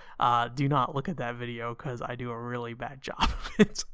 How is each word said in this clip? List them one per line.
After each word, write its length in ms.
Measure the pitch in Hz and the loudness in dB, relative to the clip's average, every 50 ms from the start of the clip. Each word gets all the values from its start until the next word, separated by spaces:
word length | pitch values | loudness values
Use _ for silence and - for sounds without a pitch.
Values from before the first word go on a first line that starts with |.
| - - - - | -12 -14 -2 2
uh, 280 | - 123 120 120 120 120 | 4 6 6 6 4 2
do 200 | 123 135 139 139 | 0 0 2 4
not 260 | 147 139 123 - 160 | 6 4 4 4 0
look 140 | 139 131 - | -2 -2 -2
at 80 | 170 127 | -4 -2
that 180 | 127 120 120 | -4 -4 -4
video 400 | 120 123 120 120 117 117 117 117 | -4 -6 -6 -4 -4 -4 -6 -6
'cause 260 | - - 151 123 113 | -6 -6 -6 -6 -4
I 140 | 117 120 123 | -4 -6 -6
do 160 | 120 127 123 | -6 -4 -6
a 80 | 117 113 | -6 -6
really 340 | 120 120 123 123 120 117 117 | -4 -4 -4 -4 -4 -6 -6
bad 280 | 120 120 117 - 131 | -6 -8 -8 -8 -8
<laughs> 0 | |
job 180 | - - - - | -8 -8 -2 2
of 300 | - - - - - - - - | 2 2 2 0 -4 -4 6 6
it. 240 | 208 - - - - - | 6 6 6 -2 -6 -8